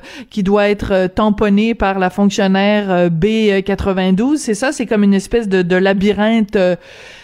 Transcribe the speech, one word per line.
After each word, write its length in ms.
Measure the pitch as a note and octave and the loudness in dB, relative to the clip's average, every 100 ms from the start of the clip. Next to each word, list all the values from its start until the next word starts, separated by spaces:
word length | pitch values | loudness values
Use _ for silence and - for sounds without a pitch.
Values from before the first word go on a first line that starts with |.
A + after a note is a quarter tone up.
| - - B3+ | -2 -18 -12
qui 140 | G#3+ | -6
doit 260 | F#3+ G#3 G#3 | 0 2 2
être, 240 | G#3 - | 0 0
euh, 140 | F#3+ F#3 | 0 0
tamponné 680 | F#3 G#3+ G#3 G#3+ G3+ A3+ A3+ | 0 0 2 2 2 0 0
par 240 | G3 G3 | -2 0
la 100 | F#3 | -2
fonctionnaire, 800 | - G3+ G3+ F#3+ F#3+ G3+ G#3 G3 | 0 0 0 0 2 2 0 0
euh, 180 | F3+ F3 | 0 0
B 540 | E3 G3+ A3 G#3+ G3 | 0 0 2 0 0
quatre-vingt-douze, 760 | F#3+ G3 G3+ F#3+ F#3 F#3 B3 D4+ | -2 -4 -2 -2 0 0 0 -2
c'est 140 | - | -2
ça ? 180 | G3+ C4+ | -2 -2
C'est 140 | D4+ A3+ | -4 -4
comme 180 | A3 | 0
une 100 | G3+ | 2
espèce 340 | G3 F#3 A#3 A3 | 2 0 -2 0
de, 140 | F#3+ | 0
de 140 | F3+ F#3 | 2 2
labyrinthe, 800 | F#3+ G3 G3+ G3 - A3+ G#3+ G#3 | 2 2 0 0 0 0 0 0
euh, 180 | F3+ E3+ - - - - | 0 -2 -6 -20 -20 -20